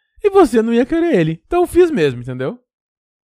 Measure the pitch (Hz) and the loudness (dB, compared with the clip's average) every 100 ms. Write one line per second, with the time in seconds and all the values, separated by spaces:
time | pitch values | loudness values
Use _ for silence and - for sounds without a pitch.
0 | _ _ 415 392 320 240 220 233 247 330 | _ _ 0 4 4 2 0 0 0 -2
1 | 339 233 160 165 _ 349 349 330 359 277 | 0 0 0 -4 _ -2 0 2 2 2
2 | 147 120 123 127 131 247 _ _ _ _ | -2 -2 -10 -8 -8 -10 _ _ _ _
3 | _ _ | _ _